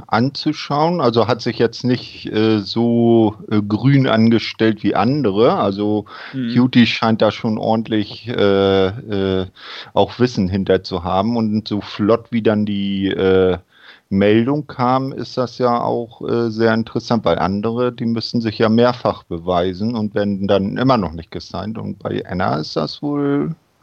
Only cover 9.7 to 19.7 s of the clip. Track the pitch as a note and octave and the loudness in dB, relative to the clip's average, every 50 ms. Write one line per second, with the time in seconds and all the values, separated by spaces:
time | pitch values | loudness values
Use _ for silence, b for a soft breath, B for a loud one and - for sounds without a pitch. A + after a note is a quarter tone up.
9.7 | B B B B B - G2+ - - - B2 B2+ - A#2 G2 F2 G2 G2 F#2 - | B B B B B 0 0 0 0 0 0 0 2 -2 -2 0 0 -2 2 2
10.7 | F#2 F#2 - - G2 F2 E2+ F2+ F2+ F#2+ G2+ A#2 A#2+ A#2 A2 G#2+ G#2+ G#2+ - - | 0 0 0 -4 -6 -6 -4 -2 0 0 0 0 0 -2 -2 0 -2 -2 -2 -4
11.7 | G#2+ G2+ - - - - G#2 G2 A#2 A#2 - _ A#2+ A2+ G#2+ A2+ G#2+ G#2+ G#2+ G#2 | -6 -6 -6 -8 -6 -2 2 2 2 2 0 _ -4 0 0 2 2 2 0 -2
12.7 | G2+ G2 G2 G2 G2 F#2+ G2 F#2+ - - F#2+ F#2+ F#2+ F#2+ F#2 F#2 F2+ F2+ - B | -2 -2 -2 -2 -2 -2 -2 -2 0 2 2 4 4 4 4 2 2 -2 -6 B
13.7 | B B B B B B B _ G2 G2 G2+ G#2 A2 A2+ A#2 C3 C#3+ D3+ C3+ - | B B B B B B B _ 0 2 4 4 4 4 4 2 0 -2 -4 -8
14.7 | - - B2 B2 C3 C3 C3+ C3+ - A2+ A#2+ - - C3 B2 A#2+ - - B2 A#2+ | -6 -2 0 0 0 0 -2 -4 -8 -10 -10 -8 -4 -4 -4 -4 -4 -2 0 0
15.7 | A#2+ A#2 G2+ A#2 A#2+ A#2+ A#2+ A#2+ - - - - A#2 A#2 A#2 A#2 A2 A2 A2+ A2+ | 0 0 0 -2 -4 -4 -6 -10 -12 -12 -6 -4 -2 0 -2 -2 0 2 2 2
16.7 | A2 A2+ A2 - - A#2 - - A#2+ A2 - E2+ E2+ - D#2 F2+ G2 G#2 G#2 A2+ | 2 2 -2 -2 -6 -6 -2 0 0 0 2 0 0 2 0 0 -2 -2 -2 -4
17.7 | A2+ A#2+ B2 B2 A#2+ A#2 A#2+ A#2 A#2 A2+ - - - B2 A2+ A2 - - A2+ A2 | -2 -2 -2 -2 -2 -4 -4 -4 -2 -4 -4 -4 -4 -2 -2 -2 0 2 2 4
18.7 | A2 A#2 A#2+ B2 B2 - - G#2+ - - - _ E2+ E2 E2 F2+ F2+ F2 F2+ F#2+ | 4 6 4 4 2 0 -2 -2 -2 -4 -8 _ -10 -8 -4 -2 0 0 0 0